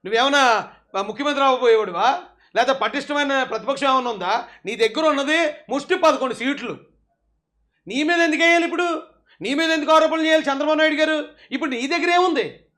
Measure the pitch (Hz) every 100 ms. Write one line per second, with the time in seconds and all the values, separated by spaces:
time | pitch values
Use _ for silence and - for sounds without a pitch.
0 | 185 226 269 277 262 214 160 - _ 190
1 | 202 214 294 277 269 254 240 220 202 170
2 | 226 349 - _ _ 196 254 269 220 269
3 | 277 294 285 269 262 220 220 269 277 262
4 | 247 208 175 233 - - 185 233 220 233
5 | 320 277 277 320 311 294 - 269 285 370
6 | 320 262 262 220 247 285 233 151 _ _
7 | _ _ _ _ _ _ _ _ - 247
8 | 311 339 339 302 339 339 330 339 349 311
9 | - _ _ _ 190 285 320 320 302 311
10 | 311 320 320 320 294 269 294 311 311 302
11 | 311 311 294 - - 240 302 240 269 339
12 | 349 349 370 277 180 - _